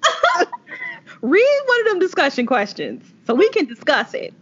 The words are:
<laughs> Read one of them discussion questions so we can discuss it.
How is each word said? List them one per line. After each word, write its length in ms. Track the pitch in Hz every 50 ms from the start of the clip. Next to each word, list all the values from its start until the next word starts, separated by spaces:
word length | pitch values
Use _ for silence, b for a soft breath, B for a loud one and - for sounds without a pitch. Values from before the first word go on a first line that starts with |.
| -
<laughs> 1160 | - - - - 698 - 349 349 - - - _ - - - - - - - - - - -
Read 380 | - 233 277 392 466 539 587 554 571
one 140 | 523 494 480
of 40 | 453
them 120 | 440 427 359
discussion 460 | 339 370 - - 339 277 269 - 247
questions 580 | 226 262 233 202 196 - - 160 127 107 - - - - - _
so 80 | - 240
we 160 | 240 370 440
can 160 | - 440 349
discuss 480 | 233 240 - - - 294 240 214 - -
it. 200 | - 95 82 - _